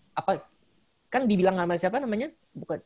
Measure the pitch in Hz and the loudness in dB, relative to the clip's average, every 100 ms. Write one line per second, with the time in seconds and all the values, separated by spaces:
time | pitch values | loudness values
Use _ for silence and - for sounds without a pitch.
0 | _ - - 170 - _ _ _ _ _ | _ -6 -2 -4 -6 _ _ _ _ _
1 | - 247 247 196 185 185 175 175 185 247 | -4 0 2 4 4 2 0 0 0 0
2 | 254 208 302 - _ - - - | -2 -4 -6 -10 _ -14 -10 -10